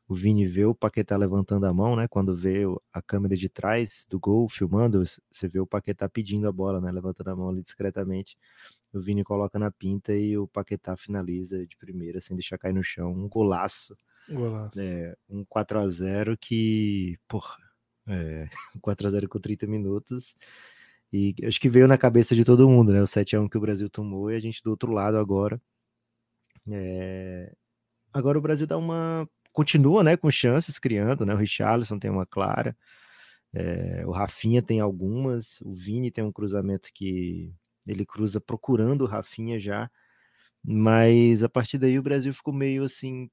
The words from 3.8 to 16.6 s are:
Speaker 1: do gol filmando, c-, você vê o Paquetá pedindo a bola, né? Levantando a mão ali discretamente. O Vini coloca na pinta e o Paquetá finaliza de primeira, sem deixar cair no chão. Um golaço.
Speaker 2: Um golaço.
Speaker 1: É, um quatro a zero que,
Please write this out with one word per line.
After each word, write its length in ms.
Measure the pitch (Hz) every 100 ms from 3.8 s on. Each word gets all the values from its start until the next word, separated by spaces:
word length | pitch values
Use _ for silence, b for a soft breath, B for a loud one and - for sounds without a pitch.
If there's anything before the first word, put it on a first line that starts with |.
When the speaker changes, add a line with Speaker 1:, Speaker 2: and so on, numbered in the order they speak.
| 113 - -
Speaker 1:
do 100 | 95
gol 280 | 101 110 117
filmando, 560 | - 92 98 117 101 90
c-, 160 | - _
você 160 | - 92
vê 120 | 92
o 80 | 95
Paquetá 400 | 104 - 101 98
pedindo 380 | - 101 104 104
a 40 |
bola, 280 | 92 95 95
né? 100 | 90
Levantando 380 | 90 92 87 95
a 60 | 92
mão 140 | 92
ali 120 | 92
discretamente. 720 | 90 - 98 95 95 95 98 - b b b b _
O 60 | 98
Vini 240 | 95 101
coloca 340 | 98 101 101 104
na 120 | 104
pinta 420 | - 95 98 - 104
e 220 | 107 104
o 100 | 98
Paquetá 480 | - 95 101 - 92
finaliza 680 | - 101 90 90 90 95 87
de 120 | _
primeira, 420 | 92 90 85 90
sem 140 | - 92
deixar 220 | - 92
cair 160 | 92
no 100 | 95
chão. 280 | 90 - 87
Um 160 | 90 101
golaço. 640 | 113 104 90 98 - - - b b -
Speaker 2:
Um 60 | 139
golaço. 440 | 117 110 107 98
Speaker 1:
É, 360 | 95 87 85 90 _
um 140 | 101 101
quatro 340 | 107 104 107
a 80 | 101
zero 480 | 87 95 98 107 113
que, 800 | - 113